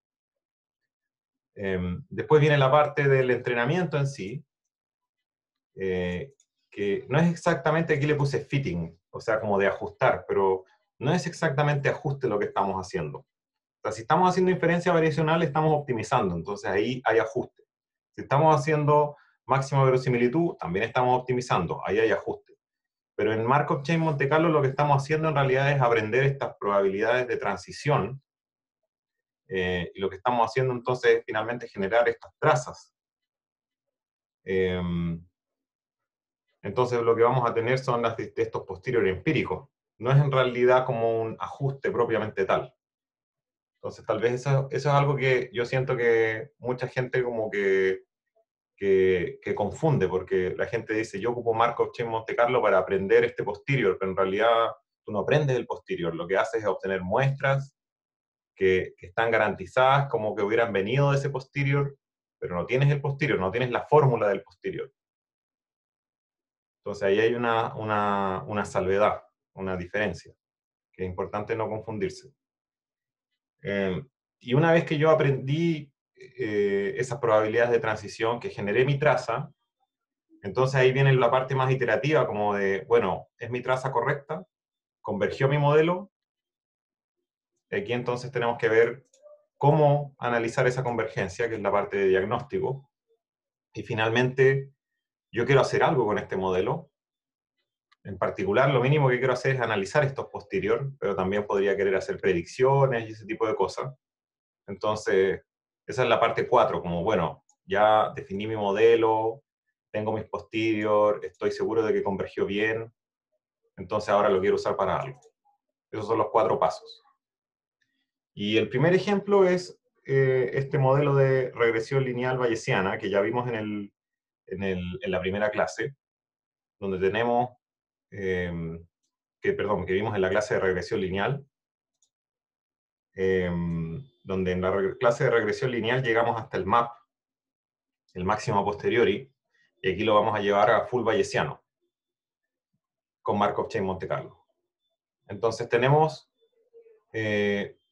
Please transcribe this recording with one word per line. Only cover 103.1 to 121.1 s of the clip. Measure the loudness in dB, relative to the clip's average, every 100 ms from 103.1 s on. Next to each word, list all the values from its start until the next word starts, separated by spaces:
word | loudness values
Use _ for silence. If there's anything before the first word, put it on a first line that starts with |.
ese | -12 -12
tipo | -4 -2
de |
cosas. | -2 -2 -4 -10 -12 _ _ _ _ _ _ -16
Entonces, | -6 -4 -4 0 2 2 0 -8 _ _ _ -8
esa | -2
es | 2
la | 2
parte | 2 0 2
cuatro, | 2 2 0
como, | -4 -4
bueno, | 0 0 -2 -6 _ _
ya | -6 2 4 4 2
definí | -4 -10 -8 -6
mi | -4
modelo, | -2 4 6 6 4 2 -2 -6 _ _ _ _ _
tengo | -6 -4
mis | -4
posterior, | -6 -12 -8 -4 -2 0 2 4 4 2
estoy | -6 -6 -4
seguro | -2 -2 0
de | 0
que | 0
convergió | -2 -4 -6 -4 -4
bien, | -2 -2 -4 -8 _ _ _ _ _ _ _ _ -16
entonces | -6 -4 0
ahora | 2 4
lo | 2
quiero | 2 0
usar | 0 -2
para | -2 -2
algo. | -6 -12 _ _ _ _ _ _ _
Esos | -8 -2
son | -2
los | 0
cuatro | 2 2 2
pasos. | 0 -2 -12 -20 _ _ _ _ _ _ _ _ _ _ _ _ _
Y | -8 -2 0
el | 0
primer | 2 2
ejemplo | 2 2 -2 2 4 4
es, | 2 -4 -16 _ _
eh, | -2 2 2 2 0
este | -2 -2 0
modelo | 4 4 4